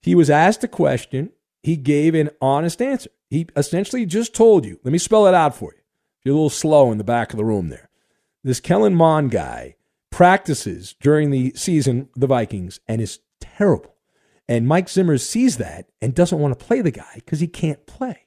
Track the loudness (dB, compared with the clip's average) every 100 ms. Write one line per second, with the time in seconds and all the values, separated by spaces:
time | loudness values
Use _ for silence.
0 | 2 2 4 4 2 0 -6 -2 -2 -2
1 | -6 -8 -8 _ _ _ -6 -4 0 0
2 | 2 2 -2 -2 -2 0 -2 -4 -4 -4
3 | -8 _ _ -6 -4 -4 -2 -4 -4 -4
4 | -4 -4 -4 2 4 4 2 -10 -4 -2
5 | 2 4 6 4 2 -2 -16 _ _ _
6 | _ _ -2 0 0 -2 2 4 4 2
7 | -2 -2 -4 -4 -2 -2 -4 -10 _ _
8 | _ _ _ _ -6 -6 0 2 2 4
9 | 4 2 0 -2 -6 -12 -16 _ _ _
10 | _ 4 4 4 0 -6 -6 -10 -14 -4
11 | 2 2 2 -2 -4 -6 -2 0 0 -2
12 | -6 -4 0 0 -2 -8 -12 -14 -8 -6
13 | -6 -10 _ _ -20 -2 0 0 -4 _
14 | _ _ _ _ -4 -2 2 0 0 0
15 | 2 0 -2 0 0 -2 -10 -12 -20 _
16 | -6 0 0 0 -2 -4 -4 -2 -2 -4
17 | -16 -20 -10 -6 -6 -4 -6 -6 _ -10
18 | -10 -10